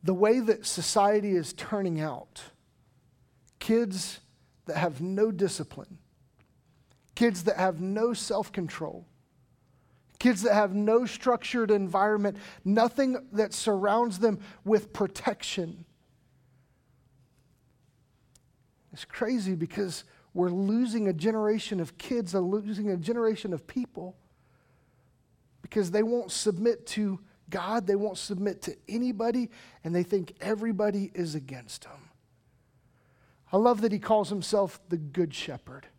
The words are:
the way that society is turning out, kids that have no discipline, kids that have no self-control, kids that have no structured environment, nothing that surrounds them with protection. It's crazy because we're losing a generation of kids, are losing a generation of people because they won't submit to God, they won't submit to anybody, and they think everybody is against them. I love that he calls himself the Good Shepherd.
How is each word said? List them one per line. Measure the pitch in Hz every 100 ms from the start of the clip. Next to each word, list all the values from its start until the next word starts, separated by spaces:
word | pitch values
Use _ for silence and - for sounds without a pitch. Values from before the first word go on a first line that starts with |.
the | 165
way | 185 208 247
that | 226 208 -
society | - 165 - 202 208 208 185
is | 151
turning | - - 214 190 160
out, | 156 135 - - - _ _ _ _ _ _ _ _ _ _ _
kids | - 226 233 185 - - _ _ _ _
that | - 156
have | 170 135
no | 175 190 220
discipline, | 190 190 - 156 - - - _ _ _ _ _ _ _ _ _ _ _
kids | - 233 180
that | 170 190
have | 185 165
no | 185 202 233
self-control, | 240 - 196 196 - 170 - 160 - 170 _ _ _ _ _ _ _ _ _ _ _
kids | 247 208
that | 220
have | 208 208
no | 196 208 233 247
structured | - 254 233 - 247 220
environment, | 208 190 190 202 214 202 202 - -
nothing | - 208 233 233 269 254 -
that | 202 214
surrounds | - - 202 202 214 240 180
them | 226 202 - -
with | - 214 214
protection. | - 196 - - 202 - - 165 170 170 _ _ _ _ _ _ _ _ _ _ _ _ _ _ _ _ _ _ _ _ _ _ _ _ _ _ _ _ _ _
It's | -
crazy | - - 220 254 190
because | 185 165 - 196 160 - _ _
we're | 180 180
losing | 175 196 226 247 226 208
a |
generation | 165 185 220 214 214 - 196
of | 160 -
kids, | - 240 190
are | 190
losing | 180 202 208 202 208
a | 185
generation | 160 233 226 220 220
of | 165 -
people | - 247 - 185 - _ _ _ _ _ _ _ _ _ _ _ _ _ _
because | - 214 185
they | 196
won't | 220 240 190
submit | - 214 175 226 233 -
to | - 208 190 - _ -
God, | 190 180 226 185
they | 202
won't | 208 185
submit | - 196 202 185
to | - - -
anybody, | 226 247 214 226 240 233 - - -
and | 165
they | 170
think | 175 202 170 -
everybody | 196 214 226 190 208 202 196
is | - 170
against | 151 135 135 107 -
them. | - - - _ _ _ _ _ _ _ _ _ _ _ _ _ _
I | 190
love | 233 233
that | 220
he | 196
calls | - 214 190
himself | 202 170 214 190 - _
the | 170
Good | 151 139 165
Shepherd. | 135 - 135 - 131 -